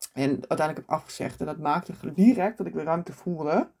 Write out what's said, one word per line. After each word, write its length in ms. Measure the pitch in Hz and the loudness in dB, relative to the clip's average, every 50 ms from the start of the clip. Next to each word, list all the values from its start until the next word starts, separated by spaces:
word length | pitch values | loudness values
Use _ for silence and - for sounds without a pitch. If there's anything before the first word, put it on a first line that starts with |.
| - - - | -14 -10 -4
En 160 | 127 139 139 | -2 0 0
uiteindelijk 480 | 135 120 - - 165 165 156 156 156 | 0 0 -2 -2 0 0 2 0 -2
heb 80 | - - | -4 -4
ik 40 | - | -4
afgezegd. 500 | 156 151 - - - - - - - - | -4 -4 -4 -8 -8 -8 -6 -6 -6 -6
En 60 | 160 | -6
dat 140 | 156 147 - | -6 -6 -4
maakte 340 | 156 147 151 175 180 - 175 | 0 0 0 0 -2 -4 -10
ge-, 200 | - - 165 143 | -10 -8 -2 4
direct 440 | 185 196 247 247 202 180 214 226 | 6 8 8 8 6 2 -2 -2
dat 100 | - 190 | -4 -8
ik 60 | 175 - | -6 -6
weer 100 | 160 151 | -4 -2
ruimte 300 | 160 165 170 170 - 135 | 0 -2 -2 -2 -6 -12
voelde 580 | - - 180 175 156 151 147 165 226 339 - _ _ | -10 -8 -6 -6 -4 -2 0 2 2 0 -2 _ _